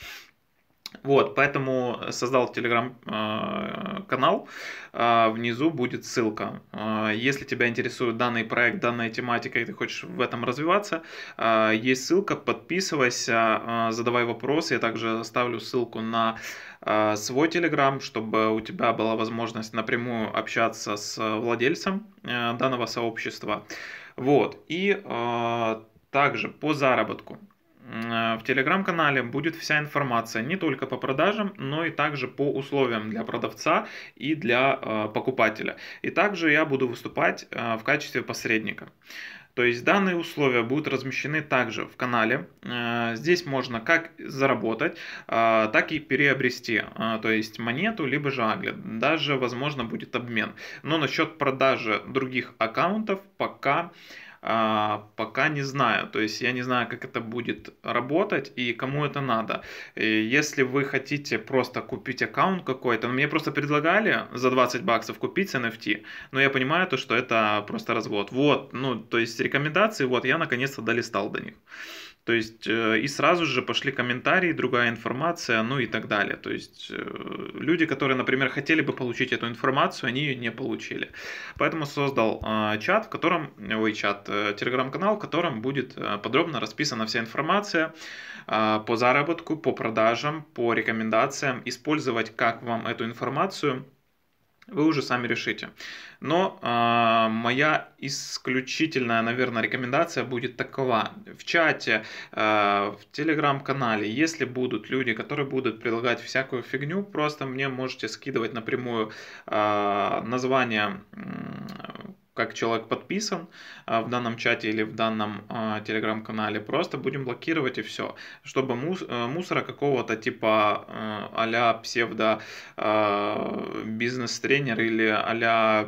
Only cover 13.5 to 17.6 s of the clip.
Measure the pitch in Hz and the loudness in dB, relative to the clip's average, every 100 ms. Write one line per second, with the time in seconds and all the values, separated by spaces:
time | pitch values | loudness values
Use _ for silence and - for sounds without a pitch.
13.5 | 107 - 117 113 113 120 120 117 113 120 | 2 0 0 0 0 2 2 2 0 0
14.5 | 151 165 123 117 110 113 113 113 127 123 | 0 0 0 0 -2 -2 -2 -2 -2 0
15.5 | 113 - 127 120 113 113 117 113 110 - | -2 -2 -2 -2 -4 -2 0 0 0 -8
16.5 | - - - - 107 107 107 - 127 160 | -12 -14 -8 0 2 4 2 0 2 2
17.5 | 170 | 2